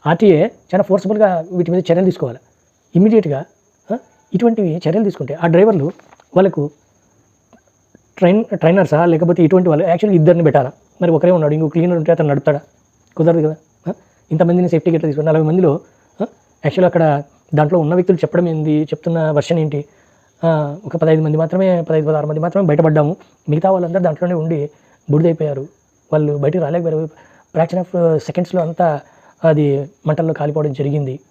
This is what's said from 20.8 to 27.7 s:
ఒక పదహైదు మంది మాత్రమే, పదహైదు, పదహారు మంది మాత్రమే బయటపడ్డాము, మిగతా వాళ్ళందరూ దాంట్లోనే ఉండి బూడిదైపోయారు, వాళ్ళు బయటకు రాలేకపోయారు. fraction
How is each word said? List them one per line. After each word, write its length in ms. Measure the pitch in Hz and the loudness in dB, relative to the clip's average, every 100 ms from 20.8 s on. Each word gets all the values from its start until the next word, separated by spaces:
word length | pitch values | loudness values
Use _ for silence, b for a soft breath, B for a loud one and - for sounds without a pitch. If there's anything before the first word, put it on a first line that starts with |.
| 202 | -8
ఒక 120 | 165 | -4
పదహైదు 240 | 160 160 | 0 2
మంది 160 | 156 156 | 0 -2
మాత్రమే, 440 | 160 185 190 180 | -2 0 0 0
పదహైదు, 260 | 160 160 151 | 0 -2 0
పదహారు 200 | 156 147 | -2 -2
మంది 120 | 156 | -4
మాత్రమే 280 | 170 190 190 | -2 0 0
బయటపడ్డాము, 480 | 147 160 156 147 185 b b - | 2 2 2 0 -2 b b -4
మిగతా 220 | 151 190 | 0 2
వాళ్ళందరూ 300 | 190 175 180 | 0 0 -2
దాంట్లోనే 320 | 175 151 180 | -2 -2 -4
ఉండి 360 | 175 160 165 147 b b b - | -4 -4 -4 -6 b b b -2
బూడిదైపోయారు, 560 | 147 165 160 156 139 139 _ _ _ _ | 2 2 0 -4 -6 -10 _ _ _ _
వాళ్ళు 240 | 156 151 147 | -2 0 0
బయటకు 240 | 139 135 | -2 -2
రాలేకపోయారు. 480 | 151 170 170 156 160 b b b b 156 | -2 -2 -2 -4 -6 b b b b -4
fraction 260 | 165 | -2